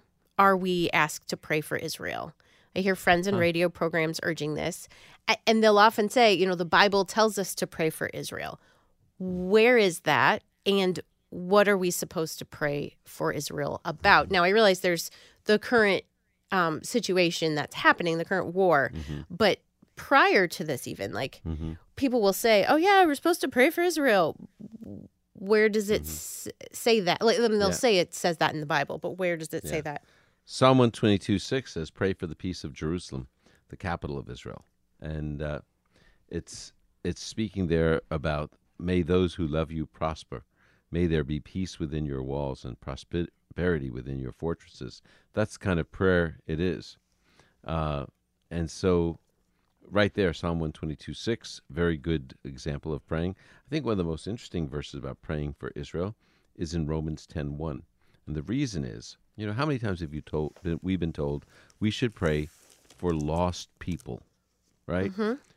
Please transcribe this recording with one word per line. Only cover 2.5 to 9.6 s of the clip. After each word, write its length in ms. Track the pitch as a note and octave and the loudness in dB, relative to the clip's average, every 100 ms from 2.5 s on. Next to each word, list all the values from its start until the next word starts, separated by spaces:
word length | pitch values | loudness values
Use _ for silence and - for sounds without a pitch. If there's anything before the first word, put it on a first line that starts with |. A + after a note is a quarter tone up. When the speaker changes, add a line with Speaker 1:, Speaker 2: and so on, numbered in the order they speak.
| _ _ F3+ | _ _ -2
Speaker 1:
I 40 | |
hear 160 | F#3+ F#3 | 0 2
friends 300 | - F3 F#3+ | 4 4 4
and 80 | G3 | 2
Speaker 2:
Huh. 60 | |
Speaker 1:
radio 280 | E3+ E3 F3 | 2 2 0
programs 500 | - E3 E3+ D#3+ E3 | 0 -2 0 0 -2
urging 320 | - D#3+ D3 D3+ | -4 -4 -4 -4
this." 320 | D#3 - - - - - - | -4 -6 -12 -20 -20 -6 -2
A-, 80 | A3 - | 0 2
and 160 | A3 | 4
they'll 140 | A3 G#3 | 6 8
often 320 | G#3+ A3+ G#3 | 6 6 2
say, 240 | B3+ A3+ | 4 6
you 120 | F3 F#3 | 6 2
know, 100 | F3 | 0
"The 100 | F3+ | 2
Bible 400 | F3+ G3+ G3 F#3 | 4 6 4 0
tells 320 | - A3 G3+ | 2 2 2
us 180 | F#3 - | -6 -6
to 100 | F3+ | -6
pray 240 | - D#3+ | -2 -2
for 180 | - - | -2 -6
Israel." 520 | - D3 - - - _ _ _ _ _ - | -8 -10 -10 -10 -12 _ _ _ _ _ -12
Where 580 | F#3 F3+ F#3 G#3+ | -8 -4 2 6